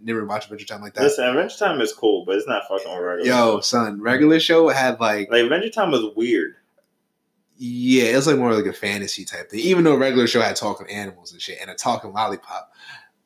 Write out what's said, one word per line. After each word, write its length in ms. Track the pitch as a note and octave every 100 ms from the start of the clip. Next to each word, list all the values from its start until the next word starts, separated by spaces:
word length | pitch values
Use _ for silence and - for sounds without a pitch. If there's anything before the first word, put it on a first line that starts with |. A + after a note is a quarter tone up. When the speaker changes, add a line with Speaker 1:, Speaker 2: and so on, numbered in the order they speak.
Speaker 1:
never 240 | A2 A2+ G2+
watched 200 | G#2+ -
Adventure 200 | G#2 -
Time 160 | G#2
like 140 | G#2 G#2+
that. 80 |
Speaker 2:
Listen, 220 | C#3+ C#3+ B2
Adventure 320 | C3+ - -
Time 200 | G3 D3+
is 120 | A2
cool, 320 | - A2 F#2+ F2+
but 120 | G2
it's 100 | A2
not 160 | G#2+ -
fucking 240 | F#2+ F#2
regular 280 | F2+ F2+ F2 B2
Speaker 1:
Yo, 300 | B2 A#2 G#2
Speaker 2:
show. 20 |
Speaker 1:
son, 420 | - B2 A2 G2+
regular 380 | A2+ C3 D3+ D#3+
show 280 | D#3+ E3 D#3+
had, 300 | C3+ B2+ A#2+
like, 300 | A2+ G#2 G2+
Speaker 2:
Like, 140 | A#2
Adventure 260 | A#2+ E3 A3
Time 220 | A3+ F#3
was 120 | C3 G#2+ G#2+
weird. 400 | F3 G#2 D#2 - _ _ _ _ _ _ _ _ _ -
Speaker 1:
Yeah, 420 | B2 B2 B2 C3 A2+
it 100 | B2+
was, 100 | D3
like, 120 | C#3
more 180 | B2 A2
like 100 | F#2+
a 80 |
fantasy 500 | - G2+ G2+ G2 -
type 280 | F#2 F2 -
thing. 80 | G#2
Even 240 | E3 F3+
though 120 | E3 C3+
regular 300 | C3+ B2+ A#2
show 160 | A#2+
had 140 | G#2+ G2
talking 340 | G#2+ G2 G2
animals 420 | G2+ G2+ F#2 -
and 80 | E2+
shit 200 | - F2+
and 80 | F#2+
a 60 | -
talking 360 | - A2+ G#2+
lollipop. 600 | G2+ G#2+ G2+ - F#2+ - _ - - _ _